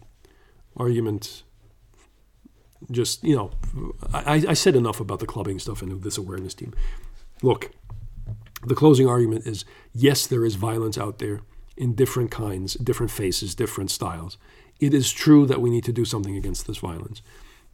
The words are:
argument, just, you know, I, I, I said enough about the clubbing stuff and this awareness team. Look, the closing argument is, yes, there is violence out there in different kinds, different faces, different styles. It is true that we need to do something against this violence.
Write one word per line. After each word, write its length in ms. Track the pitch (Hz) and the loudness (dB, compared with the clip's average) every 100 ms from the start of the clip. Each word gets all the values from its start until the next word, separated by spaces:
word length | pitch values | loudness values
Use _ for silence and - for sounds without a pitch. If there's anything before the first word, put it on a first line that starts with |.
| - _ - _ _ - - - | -18 _ -20 _ _ -20 -18 -4
argument, 640 | 123 117 110 104 - - - _ - _ _ _ _ _ _ _ - _ _ _ - | 0 2 0 -4 -8 -16 -20 _ -20 _ _ _ _ _ _ _ -20 _ _ _ -4
just, 320 | 123 113 - | -2 0 0
you 120 | 165 131 | 2 2
know, 160 | 98 - - - - - - | 0 -4 -4 -6 -8 -8 -6
I, 220 | - 143 151 | -4 2 2
I, 80 | - | 4
I 40 | |
said 220 | 156 196 131 | 4 4 4
enough 240 | 117 104 | 2 -2
about 200 | 101 98 | -6 -6
the 60 | 110 | -6
clubbing 320 | 107 98 95 | -6 -6 -6
stuff 240 | - 101 | -6 -8
and 220 | 95 95 | -8 -8
this 140 | 101 104 | -6 -8
awareness 360 | 92 95 95 | -8 -8 -10
team. 220 | - 123 - - - - - - - | -12 -6 -2 -2 -4 -12 -16 -20 -2
Look, 300 | 127 107 - - - - - - - - - - | 0 0 -4 -16 -18 -14 -14 -12 -10 -12 -14 -12
the 120 | 120 123 | -4 4
closing 320 | 151 131 131 | 8 8 6
argument 400 | 120 113 110 113 | 4 2 0 -4
is, 180 | 104 - - - | -8 -10 -20 -12
yes, 340 | 113 139 135 - | 4 4 4 0
there 180 | 123 113 | 0 0
is 80 | |
violence 420 | 95 113 113 113 107 | 0 -4 -2 -4 -4
out 220 | 101 - | -6 -6
there 240 | 104 104 - - - - | -8 -8 -12 -20 -20 -4
in 200 | 123 110 | -2 2
different 340 | 127 127 117 | 2 2 -4
kinds, 460 | - 107 92 95 - | -4 -6 -4 -6 -4
different 360 | 123 107 113 | -2 0 -2
faces, 440 | - 95 87 98 85 | -2 -2 -2 -6 -4
different 340 | 113 - 95 | -4 -4 -6
styles. 480 | - 90 85 85 - - - - _ | -4 -6 -6 -10 -14 -20 -20 -20 _
It 140 | 143 | 2
is 180 | 143 127 | 4 2
true 360 | - 156 147 135 | 2 8 10 8
that 120 | - | 4
we 120 | 120 | 2
need 140 | 120 123 | 2 0
to 80 | |
do 120 | 120 110 | -2 -2
something 320 | 110 98 98 | -2 -4 -4
against 300 | 90 87 - | -4 -6 -8
this 100 | - | -8
violence. 460 | 90 85 92 - - - - - _ | -8 -8 -12 -14 -18 -20 -20 -20 _